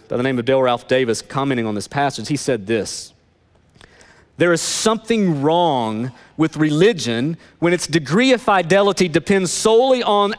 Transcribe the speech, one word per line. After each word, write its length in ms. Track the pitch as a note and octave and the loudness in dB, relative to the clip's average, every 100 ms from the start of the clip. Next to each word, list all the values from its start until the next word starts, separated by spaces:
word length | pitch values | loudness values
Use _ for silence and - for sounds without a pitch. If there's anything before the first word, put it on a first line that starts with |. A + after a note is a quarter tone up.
| - | -8
by 80 | A#2+ | -4
the 60 | |
name 120 | C3 B2+ | -2 -2
of 60 | |
Dale 160 | A#2 C3+ | 0 2
Ralph 280 | B2+ A#2+ - | 2 0 0
Davis, 340 | C3 B2 G#2+ | 0 0 -2
commenting 420 | - C#3 C#3 B2 | -6 -4 -2 -2
on 120 | A2 G#2 | -4 -6
this 100 | - | -6
passage, 400 | C#3+ C#3+ A#2+ G#2+ | -4 -4 -4 -6
he 100 | C#3+ | -4
said 300 | - A#2+ G2 | -2 -4 -2
this, 480 | A2+ - - - _ _ _ _ _ _ _ - _ - _ _ - | -4 -4 -10 -16 _ _ _ _ _ _ _ -20 _ -20 _ _ -2
"There 160 | F3 | 0
is 80 | E3 | 2
something 800 | - - A3 A3 - A3+ F#3+ D3 | -2 -2 -2 -2 -2 0 0 0
wrong 680 | C#3+ E3+ F3 C3+ A2 G#2+ B2+ - - - | 0 2 2 0 -2 -4 -8 -10 -14 -4
with 200 | D#3 D3+ | -2 0
religion 800 | D#3 D3+ G3 F#3 A#2 A#2 C#3 E3+ - _ | 0 4 2 2 -2 -2 -4 -6 -12 _
when 120 | E3+ | -2
its 140 | F3 - | 0 -2
degree 460 | D#3+ C3 F3+ C4 | -4 0 2 2
of 100 | A#3+ | 2
fidelity 640 | - G3 E3 G3 G3+ F#3+ F#3 | 2 0 2 2 2 2 0
depends 460 | D#3 - G3 F3+ | 0 0 0 0
solely 500 | - G#3+ A3+ C4 B3+ | 0 2 4 4 2
on 320 | - G#3 G3+ | 2 2 0